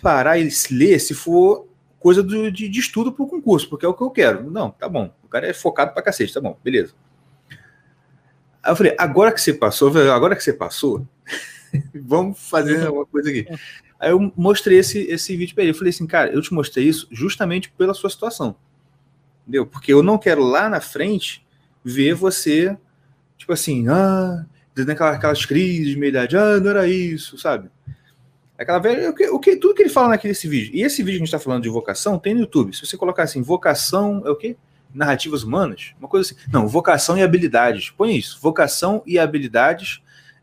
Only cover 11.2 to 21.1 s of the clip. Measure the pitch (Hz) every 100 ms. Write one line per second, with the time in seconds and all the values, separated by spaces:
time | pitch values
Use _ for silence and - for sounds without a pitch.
11.2 | - - - - _ 143 - 147 127 156
12.2 | 190 190 - 160 147 156 160 143 143 147
13.2 | 147 131 139 160 - - _ - 160 185
14.2 | 202 - 185 196 208 185 196 208 185 170
15.2 | - 180 180 - 175 160 180 175 165 170
16.2 | 135 143 156 170 139 - 143 156 - 117
17.2 | 170 - 185 180 - - 185 190 196 -
18.2 | 226 - 127 - _ _ _ _ _ _
19.2 | _ _ - 135 117 - - 139 175 214
20.2 | 196 151 127 143 214 180 - 135 180